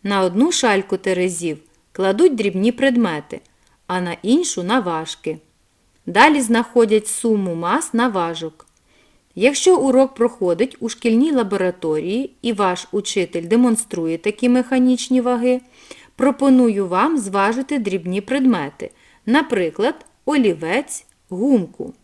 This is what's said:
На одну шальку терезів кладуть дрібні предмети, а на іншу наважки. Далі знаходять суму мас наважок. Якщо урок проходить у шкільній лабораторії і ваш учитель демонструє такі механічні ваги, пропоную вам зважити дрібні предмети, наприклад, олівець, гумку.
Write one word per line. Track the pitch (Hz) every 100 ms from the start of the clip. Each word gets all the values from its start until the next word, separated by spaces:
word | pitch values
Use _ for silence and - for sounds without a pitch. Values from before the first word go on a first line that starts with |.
На | 202 202
одну | 185 185 311
шальку | 349 233 196 190 185
терезів | 196 180 185 175 170 151 _ _ _
кладуть | - 190 208 349
дрібні | 247 202 185 214
предмети, | 233 269 240 220 156 - - _ _ _ _ -
а | 185
на | 180 170
іншу | 196 285 349 -
наважки. | 180 254 185 160 160 - - 156 _ _ _ _ _ _ -
Далі | 180 294 294
знаходять | 226 233 233 247 220 214 214
суму | - 233 214 190
мас | 165 170 240 -
наважок. | 226 247 190 170 160 160 _ _ _ _ _ _ _ _
Якщо | - 233 277 370 320
урок | 269 254 262
проходить | - 233 - 180 170 262 -
у | 233
шкільній | - 233 226 311
лабораторії | 269 208 196 185 180 160 156 165 220 269 _
і | 233
ваш | 208 196 180 -
учитель | 202 202 202 175 175 170
демонструє | 226 247 220 - 180 165 165
такі | 208 208 247
механічні | 247 247 262 254 247 - 254
ваги, | 240 247 247 254 _ _ - - - -
пропоную | 269 - 269 254 240 202 190
вам | 185 277 311
зважити | 196 196 196 233 262 285
дрібні | 202 185 170 190
предмети, | 196 277 262 196 143 _ - _ _ _ -
наприклад, | 269 302 214 170 156 202 - - _
олівець, | - 302 220 160 160 214 285 - _ _ _
гумку. | 185 262 247 165 - - -